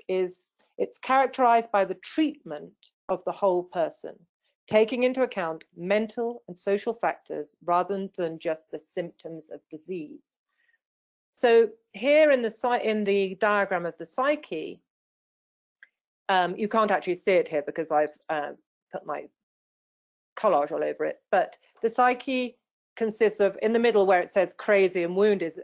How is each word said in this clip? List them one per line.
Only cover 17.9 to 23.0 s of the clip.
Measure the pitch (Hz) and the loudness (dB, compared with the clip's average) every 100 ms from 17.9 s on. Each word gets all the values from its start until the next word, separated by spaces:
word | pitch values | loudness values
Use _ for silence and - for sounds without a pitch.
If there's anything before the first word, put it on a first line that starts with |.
I've, | 151 151 - - | 0 0 -4 -8
uh, | 156 143 143 _ _ _ | -6 -6 -12 _ _ _
put | - 156 | -14 -10
my | 147 - _ _ _ _ _ _ _ _ _ _ - | -12 -12 _ _ _ _ _ _ _ _ _ _ -4
collage | 214 156 147 | 2 2 0
all | 151 | -2
over | 151 147 156 | -6 -4 -6
it, | - _ | -8 _
but | 196 165 - _ _ | 0 0 -6 _ _
the | 226 | -4
psyche | 226 247 254 262 254 247 - _ _ _ | 2 2 0 -4 -4 -4 -8 _ _ _
consists | - | -6